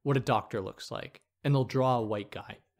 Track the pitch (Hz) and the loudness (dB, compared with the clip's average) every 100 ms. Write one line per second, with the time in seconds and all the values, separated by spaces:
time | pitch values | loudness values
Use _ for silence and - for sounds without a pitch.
0 | 143 135 120 113 - 110 95 - - - | 0 2 4 2 0 -4 -6 -10 -10 -10
1 | - - _ _ 143 139 117 135 131 123 | -10 -16 _ _ 2 2 2 2 2 2
2 | 110 104 101 - - - _ _ | 0 -4 -6 -12 -14 -18 _ _